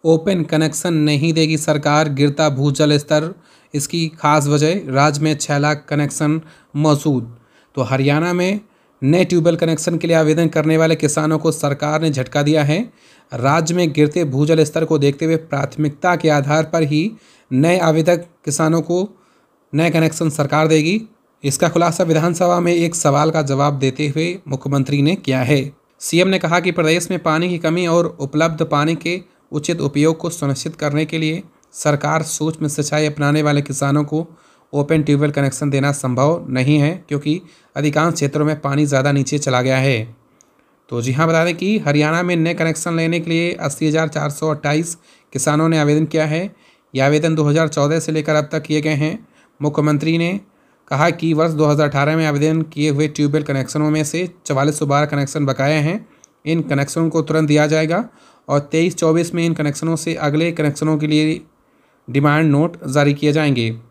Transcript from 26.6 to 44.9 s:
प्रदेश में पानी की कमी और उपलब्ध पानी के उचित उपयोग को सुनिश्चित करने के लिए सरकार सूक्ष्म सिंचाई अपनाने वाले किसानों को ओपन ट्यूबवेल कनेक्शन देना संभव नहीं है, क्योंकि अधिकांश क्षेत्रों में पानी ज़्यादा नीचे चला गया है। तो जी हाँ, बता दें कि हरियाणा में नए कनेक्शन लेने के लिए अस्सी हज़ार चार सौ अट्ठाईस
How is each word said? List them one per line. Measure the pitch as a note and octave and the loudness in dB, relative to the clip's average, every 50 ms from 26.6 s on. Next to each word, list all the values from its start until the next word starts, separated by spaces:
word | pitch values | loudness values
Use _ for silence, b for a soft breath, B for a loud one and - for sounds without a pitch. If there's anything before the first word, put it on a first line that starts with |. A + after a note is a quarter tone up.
| E3+ F3+ | 0 0
प्रदेश | E3+ F3+ D#3+ D#3 E3 F3 E3+ - | 0 0 2 2 2 0 0 -4
में | F#3 E3+ | -6 -4
पानी | - D#3+ D#3 D#3+ E3+ F3+ | -2 0 0 0 0 -2
की | F3+ D#3+ | -4 -2
कमी | E3+ D#3 E3 F3+ F3+ | -2 -2 0 0 0
और | E3+ E3 F3 E3+ E3 E3+ - | 2 2 2 2 0 -4 -8
उपलब्ध | C#3+ C#3 - D3+ D#3+ E3+ D#3+ D#3 D#3+ | -8 -4 0 0 0 0 0 -2 -2
पानी | D#3 D3+ C#3+ D3+ D#3 E3 | 0 0 0 2 0 -2
के | E3 - E3+ F3 F#3 b b b b b b | -2 -4 -6 -6 -6 b b b b b b
उचित | - D3+ D3 - E3+ E3+ | -8 -6 -4 -2 -2 -2
उपयोग | E3 C#3 - C#3+ D3 D#3+ D#3+ | -2 -2 0 2 2 2 2
को | D#3+ - E3+ | 0 -6 -8
सुनिश्चित | E3 - D3 C#3 C#3 C#3 - D#3+ D#3 | -6 -4 -4 -4 -4 -4 -6 -10 -8
करने | - D3+ D3 C#3+ D3+ D#3 | -6 -4 -2 -2 -2 -2
के | D#3 E3 | -2 -4
लिए | D#3+ D#3+ D#3 D#3+ F#3 - b b b b _ - | -4 -4 -4 -4 -6 -10 b b b b _ -16
सरकार | - - D3+ D3 C#3+ D3 D3 D#3 D#3+ D#3 | -4 -2 0 0 0 0 -2 -2 -2 -2
सूक्ष्म | D#3 - - D3+ D#3+ D#3+ - D#3 D3 | -4 -6 -4 -4 -4 -4 -4 -6 -4
सिंचाई | D3 - C#3+ D3 D3+ D3+ D#3 | -4 -4 -4 -2 0 0 0
अपनाने | D3+ D3 D3+ C#3+ C#3+ D3 D3+ | -2 -2 0 0 2 2 2
वाले | D3+ D3 D3 D3 | 2 2 0 0
किसानों | C#3+ - C#3 - C#3+ C#3 C#3 D3 D3+ | -2 -4 -4 -2 0 0 2 0 0
को | D3+ D#3 D#3 E3+ - b b b b b b b b - | 0 -2 -4 -4 -6 b b b b b b b b -4
ओपन | C#3+ C#3+ D3 D#3+ D#3 C#3+ | -4 0 2 0 0 2
ट्यूबवेल | D3 D3 C#3 D3+ D3 | 2 2 2 2 0
कनेक्शन | C#3+ C#3+ C#3 C3+ - - D3+ C#3+ | 0 0 0 0 -2 -2 -2 0
देना | C#3 C#3 C3+ C#3+ C#3+ | 0 0 0 0 -2
संभव | - - B2+ B2 B2 C3+ D3+ E3+ E3+ E3 C#3 | -2 -2 -2 0 2 2 2 2 0 -4 -4
नहीं | B2+ B2+ B2+ C3 D3+ | -2 0 2 4 4
है, | D3+ C#3+ D3+ F3 F#3 - | 4 2 2 0 -4 -8
क्योंकि | - D3 C#3+ C#3+ D3 D3+ F3+ B B B B B B B | -6 -6 -4 -2 -2 -4 -4 B B B B B B B
अधिकांश | C#3 D3 D3+ C#3+ - D#3+ E3+ E3 | -2 -2 0 0 2 0 0 0
क्षेत्रों | - D3+ C#3 - D3+ D3+ | 0 -2 -2 0 0 0
में | D3+ D#3 D3+ | 0 -2 -2
पानी | - C#3 C#3 D3 D3+ | -4 -2 0 0 0
ज़्यादा | C#3+ C#3+ C3 C3 C#3+ | 2 0 0 2 2
नीचे | C#3 C#3 C3+ - D3 | 2 0 0 0 -2
चला | C#3+ D3 C3+ B2+ B2 | -4 -2 0 0 0
गया | B2+ C3 C3 | 2 2 0
है। | C3 C3 C#3 B2+ A2 A2 A#2 - _ _ b b b b b b b b b b b _ _ | 2 2 2 0 0 -4 -8 -14 _ _ b b b b b b b b b b b _ _
तो | B2 A#2+ | -8 -4
जी | A#2 C3 | -4 -2
हाँ, | B2 C#3+ D#3+ | 0 0 2
बता | E3 E3 D#3+ E3 | 2 2 2 2
दें | F3 F3 | 0 -2
कि | E3+ F3+ G3 G#3+ | -2 -2 -2 -2
हरियाणा | G#3+ - C#3+ C#3+ D3 D3+ D3+ D#3+ E3+ F3+ | 0 0 0 2 2 2 2 0 0 0
में | F3 F3 | 0 0
नए | E3 D#3+ E3+ E3+ | 0 0 0 0
कनेक्शन | - E3 E3 D#3 - - F3 E3 | -2 -2 -2 -2 -4 -4 -4 -2
लेने | E3 E3 E3 E3+ E3+ | -2 0 0 -2 -2
के | E3 E3+ | -2 -2
लिए | E3 E3 E3+ F3 - | -2 0 0 -2 -4
अस्सी | - E3 C#3+ D3 - D#3 | -4 -6 -6 -4 -2 -2
हज़ार | D#3 D3+ D#3+ D#3+ | 0 0 0 -2
चार | D#3 D#3 D3+ D3 D3 | -2 -4 -4 -4 -4
सौ | C#3+ - D#3 D#3+ | -6 -4 -4 -4
अट्ठाईस | D3+ D3+ - D3 D3 D#3 E3+ E3 | -4 -2 -2 -2 -2 -2 -2 -4